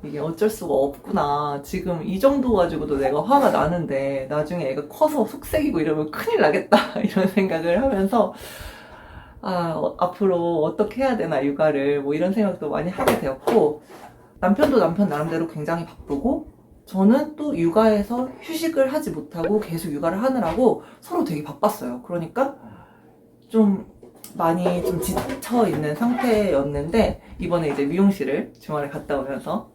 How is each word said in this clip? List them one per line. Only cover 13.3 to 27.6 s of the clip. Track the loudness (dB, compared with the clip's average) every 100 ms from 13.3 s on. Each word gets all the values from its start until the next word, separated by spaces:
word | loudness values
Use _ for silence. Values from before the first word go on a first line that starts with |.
| -4 2 4 4 -2 -14 -20 -20 -20 -20 -4
남편도 | 0 4 4 4
남편 | 2 2 0
나름대로 | 0 -2 -2 -4
굉장히 | -4 -4 -4 -6
바쁘고 | -14 -8 -4 -2 -2 -6 -20 _ -20 -10
저는 | 2 6 6 2 -6
또 | -6 0
육아에서 | 2 4 4 4 0 -4 -6 -8
휴식을 | -10 -4 -4 0 0
하지 | 0 -4
못하고 | -8 -10 -2 2 2
계속 | 0 -6 -6
육아를 | -2 -2 0
하느라고 | 0 0 0 4 4 4 -6 -20
서로 | -6 -2
되게 | -2 -2
바빴어요. | -6 -2 0 0 -8 -10
그러니까 | -8 -6 -6 -2 -2 -4 -18 -20 -20 -20 -20 _ _ _ _
좀 | 4 4 4 -4 -20 -20 -20 -20 -2
많이 | 0 2 0 0
좀 | -2 -2
지쳐있는 | -2 -4 -4 -8 -2 2 2 2 -2
상태였는데 | 0 0 0 2 2 2 2 0 -2 0 2 2 0 -12 -10
이번에 | -2 0